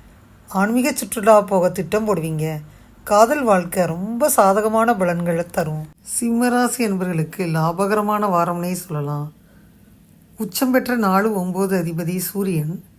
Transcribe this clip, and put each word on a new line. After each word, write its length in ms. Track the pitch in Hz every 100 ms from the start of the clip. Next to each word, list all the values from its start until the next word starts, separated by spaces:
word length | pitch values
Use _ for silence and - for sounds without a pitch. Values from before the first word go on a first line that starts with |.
| - - - - -
ஆன்மீக 460 | 190 202 247 254
சுற்றுலா 480 | - 202 233 208 214
போக 280 | 190 190 180
திட்டம் 380 | 180 170 214 214
போடுவீங்க. 500 | 175 160 156 156 151 - - - -
காதல் 400 | - 208 233 302
வாழ்க்கை 420 | 240 190 175 185 170
ரொம்ப 440 | 165 202 233 294
சாதகமான 680 | - 196 196 214 220 226 208
பலன்களை 500 | 180 170 175 170 170
தரும். 360 | - 156 156 156 - - -
சிம்மராசி 580 | 233 233 247 247 240 240
என்பவர்களுக்கு 680 | 220 190 185 165 156 - 175
லாபகரமான 800 | 160 160 170 196 214 208 208 208
வாரம்னே 440 | 175 170 175 175
சொல்லலாம். 600 | 180 - 151 143 147 151 - - - - - - - - - - -
உச்சம் 340 | 214 - 254
பெற்ற 240 | 254 254 247
நாலு 380 | 202 190 220
ஒன்பது 500 | 202 180 185 196 190
அதிபதி 340 | 170 165 165 185
சூரியன் 680 | 180 196 190 165 151 185 -